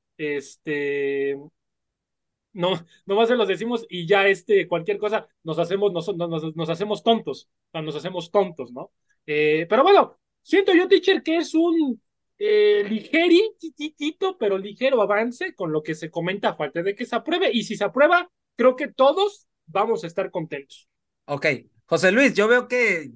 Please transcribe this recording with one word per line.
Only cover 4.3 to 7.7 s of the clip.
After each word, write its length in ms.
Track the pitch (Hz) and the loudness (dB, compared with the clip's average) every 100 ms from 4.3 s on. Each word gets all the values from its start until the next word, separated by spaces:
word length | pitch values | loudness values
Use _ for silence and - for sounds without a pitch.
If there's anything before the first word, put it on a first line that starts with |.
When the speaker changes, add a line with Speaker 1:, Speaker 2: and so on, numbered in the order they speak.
| 190 - 196 175 | 2 2 2 2
Speaker 1:
cualquier 300 | 170 165 202 | -4 -4 -4
cosa, 280 | 214 208 - _ | -2 -4 -6 _
nos 140 | 160 156 | -8 -4
hacemos, 340 | 170 196 202 | -2 0 -2
nos, 220 | 170 165 175 | -2 -6 -6
nos, 120 | 170 | -4
nos, 280 | 160 160 156 | -6 -6 -6
nos 140 | 160 | -6
hacemos 320 | 165 208 208 | -4 -4 -2
tontos, 460 | 233 226 - 131 - _ | 2 0 0 -10 -14 _
o 20 | _ | _